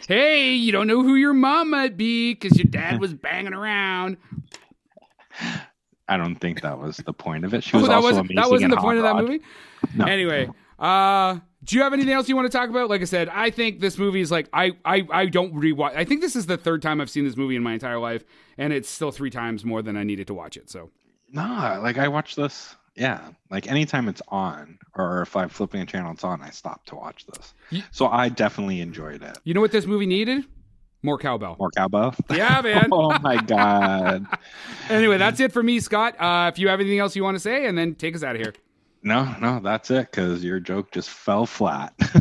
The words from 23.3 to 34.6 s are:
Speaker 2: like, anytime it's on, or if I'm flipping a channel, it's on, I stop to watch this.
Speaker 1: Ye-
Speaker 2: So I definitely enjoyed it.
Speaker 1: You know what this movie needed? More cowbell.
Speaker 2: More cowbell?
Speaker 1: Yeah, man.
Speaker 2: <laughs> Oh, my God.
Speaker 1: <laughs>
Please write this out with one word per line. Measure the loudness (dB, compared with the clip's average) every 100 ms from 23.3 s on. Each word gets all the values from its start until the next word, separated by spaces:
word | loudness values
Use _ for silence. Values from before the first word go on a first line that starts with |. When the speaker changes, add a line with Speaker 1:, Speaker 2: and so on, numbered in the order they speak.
| -20 _
Speaker 2:
like, | -10 -2
anytime | 0 0 -2 -2
it's | -6 -6
on, | -4 -4 -6 -14 -20 _ -6
or | -4 -2
if | -4 -4
I'm | -4
flipping | -4 -6 -6
a | -8
channel, | -8 -8
it's | -8 -8
on, | -8
I | -10
stop | -16 -14 -14 -16
to | -16
watch | -16 -16 -20
this. | -20 -20 _ -12
Speaker 1:
Ye- | -10 -8
Speaker 2:
So | 0 2
I | 2 2
definitely | 2 0 0 -4 -4
enjoyed | -6 -10 -14 -14
it. | -16 -12 -4
Speaker 1:
You |
know | 2
what | 2
this | 2 0
movie | 0 0
needed? | 0 0 -2 -4 -12 -20 _ _ _
More | -4 -2
cowbell. | -2 -4 -6 -6
Speaker 2:
More | -4
cowbell? | 0 0 2 0 0 -2
Speaker 1:
Yeah, | 0 2 2
man. | 2 2 4
Speaker 2:
<laughs> |
Oh, | 4 4 2
my | 2 0
God. | 2 4 4 4 2 0 0 -2 -4
Speaker 1:
<laughs> | -8 -8 -20